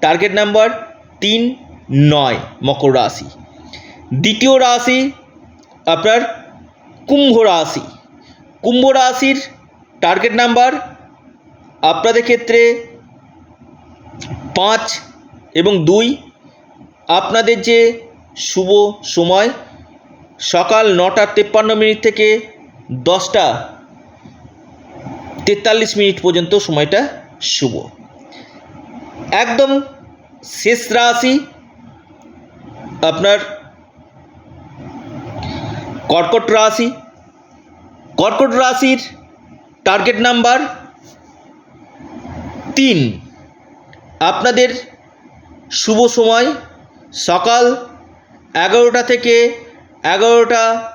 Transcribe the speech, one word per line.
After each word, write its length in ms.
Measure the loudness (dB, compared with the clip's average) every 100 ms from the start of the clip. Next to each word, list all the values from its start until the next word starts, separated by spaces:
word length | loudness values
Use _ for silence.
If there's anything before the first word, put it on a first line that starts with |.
টার্গেট 300 | 0 0 0 0
নাম্বার 280 | 0 2 0 -2 -14 -20 -20 -8
তিন 180 | -4 -2 -2 -6 -16 -20 -4 2 4
নয় 240 | 4 0 -2 -8 -8 -4
মকর 260 | 0 2 2
রাশি। 280 | 0 -4 -18 -20 -20 -20 -20 -20 -20 -20 -8 -2
দ্বিতীয় 320 | -2 0 2 4 4
রাশি 320 | 0 0 0 -2 -6 -20 -20 -20 -20 _ -10 -4
আপনার 260 | 0 2 0 0 -10 -16 -20 -20 _ -20 -20 -2
কুম্ভ 260 | 2 4 4 4
রাশি। 340 | 2 -2 -6 -12 -20 _ -20 -20 -20 -20 -8
কুম্ভ 200 | -2 2 4 4
রাশির 380 | 2 2 0 -2 -4 -18 -20 _ _ -4
টার্গেট 340 | 0 0 0 0
নাম্বার 280 | 0 4 2 0 -10 -18 -20 _ _ _ _ -20 -20 -4
আপনাদের 400 | -2 0 0 0 2
ক্ষেত্রে 320 | -2 2 2 4 2 -8 -20 -20 -20 -20 -20 -20 _ -20 -20 -20 -20 -20 -20 -16 -14 -6 -2
পাঁচ 260 | 0 0 -2 -10 -14 -20 -20 -20 -6 0
এবং 120 | 2 2 2
দুই। 160 | 2 2 -2 -10 _ -20 _ _ -20 -20 _ -2 0
আপনাদের 380 | 0 -2 2 0 2
যে 100 | 4 4 0 -12 -20 -20 -12
শুভ 340 | -6 -4 2 2 2 -2 -8 -2
সময় 320 | 2 2 0 -4 -16 -20 -20 -20 _ -20 -20 -14 -2
সকাল 320 | -2 2 2 2 2
নটা 240 | 2 2 0
তেপ্পান্ন 360 | 2 0 2 0 2
মিনিট 180 | 0 2
থেকে 240 | -2 0 2 0 -4 -20 -20 -20 -14 -6 0
দশটা 380 | 0 0 0 0 -2 -8 -18 -20 -20 -20 -20 -20 -20 -20 -20 -20 -20 -20 -20 -16 -16 -16 -8 -4
তেতাল্লিশ 460 | -2 0 0 0 0
মিনিট 180 | 0 0
পর্যন্ত 280 | 0 0 0 0 0
সময়টা 340 | -2 0 0 -2 -8 -20 -12 -8
শুভ। 200 | -4 -4 -4 -12 -20 -20 -20 -20 -20 -20 -20 -20 -20 -20 -20 -20 -18 -6 -2
একদম 280 | -2 0 2 2 -4 -16 -20 -20 -20 -20 -18 -6
শেষ 200 | -2 -2 0 0
রাশি 380 | 2 0 0 0 -2 -20 -20 -20 -20 -20 _ -20 -20 -20 -20 -20 -20 -20 -18 -4 -4
আপনার 280 | 0 0 0 -2 -16 -20 -20 _ _ -20 _ -20 -20 -20 -20 -20 -20 -20 -18 -16 -16 -14 -12 -12 -10 -10 -12 -12 -14 -2
কর্কট 340 | -2 0 -2 0 0
রাশি। 320 | 0 0 -4 -6 -18 _ -20 _ _ -20 _ -20 -20 -20 -16 -2
কর্কট 320 | -2 2 0 2
রাশির 380 | 0 2 0 0 -4 -18 -20 -20 -20 -20 _ _ -2
টার্গেট 320 | 0 0 0 0
নাম্বার 320 | 2 2 2 -2 -10 -20 -20 -20 -20 _ -20 -20 -20 _ -20 -20 -20 -20 -18 -16 -14 -14 -14 -6 0
তিন। 220 | 2 2 0 -4 -14 -20 -20 _ _ -20 -20 -20 -20 -2 -2
আপনাদের 400 | 0 0 2 2 0 -14 -20 _ _ -20 -20 -20 -20 -12
শুভ 280 | -8 -2 2 2 4
সময় 280 | 2 2 0 -2 -12 -20 -20 -20 -20 -12 -2
সকাল 360 | 0 2 2 2 0 -8 -20 -20 -20 _ -20 _ -2 0
এগারোটা 360 | 4 4 2
থেকে 320 | 0 -2 2 2 2 -2 -16 -20 -20 -8 -4
এগারোটা 480 | 0 4 4 4 2 0 -2 -8